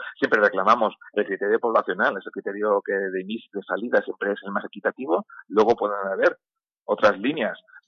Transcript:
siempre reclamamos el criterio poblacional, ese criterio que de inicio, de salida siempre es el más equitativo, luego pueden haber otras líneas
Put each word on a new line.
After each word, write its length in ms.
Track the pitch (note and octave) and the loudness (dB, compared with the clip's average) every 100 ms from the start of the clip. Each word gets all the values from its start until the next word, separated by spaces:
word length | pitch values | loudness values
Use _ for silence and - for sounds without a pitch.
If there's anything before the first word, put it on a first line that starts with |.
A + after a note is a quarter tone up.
| - - | -2 -4
siempre 220 | C3 A2+ | 0 4
reclamamos 540 | G2+ F#2+ F#2+ A#2 G#2+ - - | 4 4 4 4 2 -4 -6
el 140 | G#2 G2+ | -4 -2
criterio 340 | F#2+ G2+ A2 | -2 0 0
poblacional, 560 | A#2+ A2 - F#2 B2 G2+ | 2 0 0 0 0 -2
ese 120 | - | -8
criterio 500 | - G#2 G2+ G#2+ G2+ | -10 -8 -2 0 0
que 100 | - | 0
de 260 | G2 G2 F#2 | -2 -2 -4
inicio, 300 | F#2+ A2 - | -6 -8 -10
de 100 | G2+ | -12
salida 380 | F#2+ F#2+ A#2 A2 | -6 -6 0 -2
siempre 300 | G2+ - G2 | -2 -4 -4
es 80 | G#2 | -4
el 100 | G2 | -6
más 120 | G2+ | -8
equitativo, 640 | G#2 G#2 G2 - C3+ F3+ - - - | -8 -6 -6 -4 -2 -2 -4 -14 -2
luego 280 | G2 G#2+ A#2 | 2 4 2
pueden 220 | G#2 G2+ G2 | 0 -2 -4
haber 280 | G2 C#3+ - _ _ _ _ - | 0 0 0 _ _ _ _ -4
otras 320 | G#2+ G#2+ F#2+ | 2 2 2
líneas 400 | A#2 D#3 G#2 - _ - | -2 -2 -2 -4 _ -20